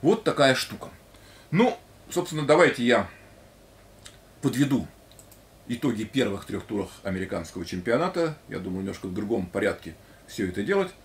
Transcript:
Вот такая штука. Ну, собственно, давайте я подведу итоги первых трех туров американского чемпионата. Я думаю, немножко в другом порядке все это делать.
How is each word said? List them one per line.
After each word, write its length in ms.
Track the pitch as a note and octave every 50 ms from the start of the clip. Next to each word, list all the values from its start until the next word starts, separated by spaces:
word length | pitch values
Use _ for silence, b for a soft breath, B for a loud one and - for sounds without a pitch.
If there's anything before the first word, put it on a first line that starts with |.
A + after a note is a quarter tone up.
Вот 220 | - D3+ A3 G#3+ -
такая 320 | D#3+ - - - C3+ C3
штука. 320 | - - - A2+ - - - - - - - B B B B B B B B
Ну, 260 | D3+ F3 A#3 B3+ - - - - - - - -
собственно, 380 | - F3 - - D#3 D#3 D3
давайте 360 | C3+ D3+ D3+ F3 D3 - - A#2+
я 260 | A#2+ A#2+ A2 F#2+ F2+ B B B B B - - - - - - - - - - - - - - - - - - - - -
подведу 460 | - C3+ A2 B2 C#3+ C3+ C3+ A#2 E2+ - - - - - - - - - - - - - - - - -
итоги 360 | B2 A2+ - C#3 A2+ G#2 A2
первых 400 | G#2 - C3+ A#2+ G#2 G2 F#2+ -
трех 180 | - G#2 F#2+ -
туров 260 | - A2+ G2+ F#2+ F2+ - - -
американского 640 | G2 F#2 F#2 F#2+ F2+ G2+ F2 E2+ - - - -
чемпионата. 720 | - - F#2 F2 - A#2 C3 E3+ F#3 F#3 F3 E3 D#3+ D3+ - -
Я 120 | - G2+ F#2
думаю, 240 | F2+ F#2+ F#2 F#2+ F#2+
немножко 240 | G2 F2+ - -
в 60 | G2 F#2
другом 340 | G#2 G#2 G2+ A2+ G#2+ F#2
порядке 480 | F2 - G2+ G#2 G2 F2 - - E2+ E2 B B B B B B
все 220 | - - - G2+
это 160 | F#2 F2 G2+ G#2
делать. 300 | C#3 G3 G3 F#3+ F#3 - -